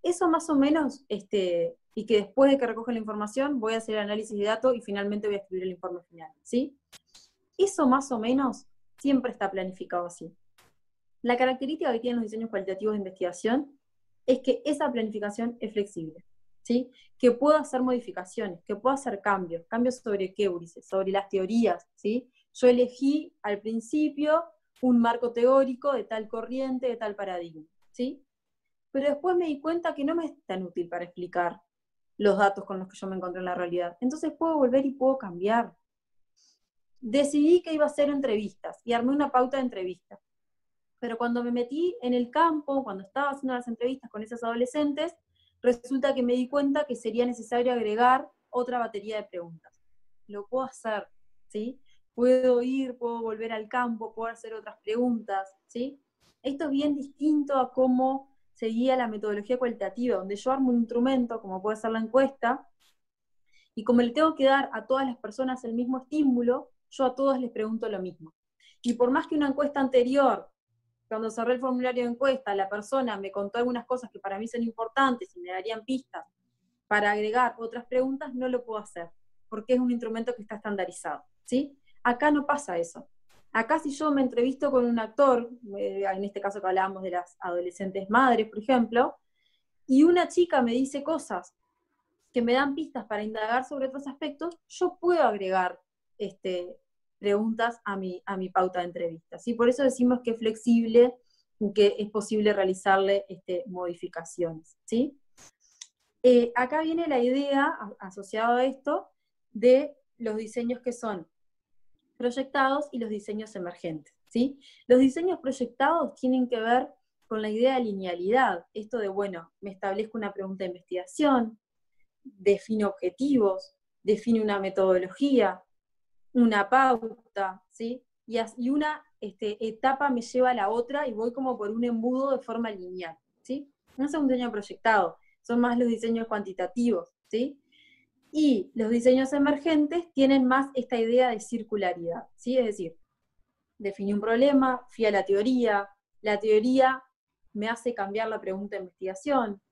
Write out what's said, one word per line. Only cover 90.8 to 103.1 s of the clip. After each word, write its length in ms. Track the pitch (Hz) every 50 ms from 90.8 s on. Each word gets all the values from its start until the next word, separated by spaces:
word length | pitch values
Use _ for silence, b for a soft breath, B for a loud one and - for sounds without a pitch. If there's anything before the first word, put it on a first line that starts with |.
| 269 262 - 277 277
cosas 500 | - 330 302 - - 208 180 180 - _ _ _ _ _ _ _ _ _ _ _ _ _ _ _ _
que 100 | _ 254
me 120 | 233 233 240
dan 200 | 262 277 285 277
pistas 320 | 302 311 - _ 254 208
para 160 | _ 214 208
indagar 420 | 214 214 214 220 214 220 233 254 254
sobre 220 | - 294 269 262
otros 220 | 262 269 277 277 277
aspectos, 500 | 262 _ 320 294 285 - 311 349 339 _ _ _
yo 300 | - - 359 349 349 _
puedo 220 | - 349 349 330
agregar, 580 | 285 233 208 202 196 185 185 190 180 185 - - _ _ _ _ _ _ _ _
este, 580 | 208 190 - _ _ 190 185 175 175 180 - _ _ _ _ _ _ _ _ _
preguntas 640 | 202 202 202 208 220 226 226 220 226 233 233 - _
a 100 | 208 196
mi, 260 | 196 190 185 180 185 _
a 100 | - 196
mi 140 | 185 185 185
pauta 300 | - 190 185 185 185 180
de 60 | 175
entrevista, 520 | 175 175 175 170 170 165 165 _ _ - 170
¿sí? 160 | - 240 233
Por 160 | 233 240 247
eso 120 | 254 262
decimos 380 | 277 254 240 - 247 247 247 247
que 100 | - 233
es 60 | 226 226
flexible 760 | 226 220 214 - - 240 233 233 226 220 220 240 240 247 247 _ _ _ _ _ _ _ _ _
y 140 | 214 202
que 240 | 208 214 202 202 202 -
es 120 | 208 208
posible 420 | - 214 208 - 220 214 208 208
realizarle, 720 | 208 196 190 190 190 185 - 202 196 190 196 196